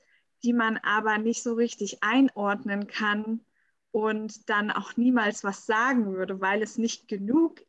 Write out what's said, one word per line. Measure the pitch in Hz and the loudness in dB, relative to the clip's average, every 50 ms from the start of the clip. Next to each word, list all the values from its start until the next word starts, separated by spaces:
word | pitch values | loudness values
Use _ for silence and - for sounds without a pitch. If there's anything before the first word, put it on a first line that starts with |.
| _ _ _ _ _ _ _ _ - | _ _ _ _ _ _ _ _ -2
die | 233 240 | 0 2
man | 240 226 214 220 - | 2 2 0 0 -2
aber | - - 208 214 214 220 214 214 | 0 0 0 2 2 2 0 0
nicht | 214 226 233 - - | 0 0 -2 -2 -2
so | 247 233 | -2 0
richtig | 226 233 233 - - 208 196 - - - | 0 0 0 -2 -4 -6 -8 -6 -4 -2
einordnen | 208 226 262 269 254 - 208 202 202 202 202 - 208 202 202 202 | 0 4 4 4 4 2 0 -2 -2 -2 -2 -4 -4 -4 -4 -6
kann | 202 - - 220 214 208 214 214 220 226 226 - _ _ _ _ _ _ _ _ _ | -6 -4 -2 0 0 0 0 -2 -4 -6 -6 -8 _ _ _ _ _ _ _ _ _
und | - 214 214 220 214 214 214 214 - - _ - | -2 0 0 0 0 -2 -4 -8 -10 -10 _ -2
dann | 214 208 208 214 | 0 0 0 0
auch | - - 196 - - | -2 -4 -6 -6 -2
niemals | - 240 254 254 240 220 208 220 - - | 2 4 4 4 4 4 2 0 -2 -4
was | 202 196 - - | -4 -6 -4 -2
sagen | - 220 220 233 262 277 247 220 196 190 | 0 0 2 2 2 2 2 2 0 -2
würde, | 185 185 180 196 190 | -4 -4 -4 -4 -2
weil | 190 190 196 220 220 | -2 0 0 0 -2
es | 214 - - | -4 -4 -2
nicht | 226 226 - - _ - | -2 -2 -2 -6 _ -8
genug | 226 196 196 208 247 320 330 330 - - - | -8 -6 -2 2 4 4 4 2 0 -6 -6